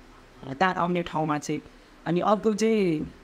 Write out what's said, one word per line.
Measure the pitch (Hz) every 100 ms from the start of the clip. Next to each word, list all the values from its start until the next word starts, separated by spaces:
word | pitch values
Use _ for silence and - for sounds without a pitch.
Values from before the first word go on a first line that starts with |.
| - - - -
अ, | 131 135
दाँत | 185 175
आउने | 175 175
ठाउँमा | 170 151 151 147
चाहिँ। | - 151 - - - - -
अनि | 175
अर्को | 196 208 220
चाहिँ | 202 220 214 185 156 - -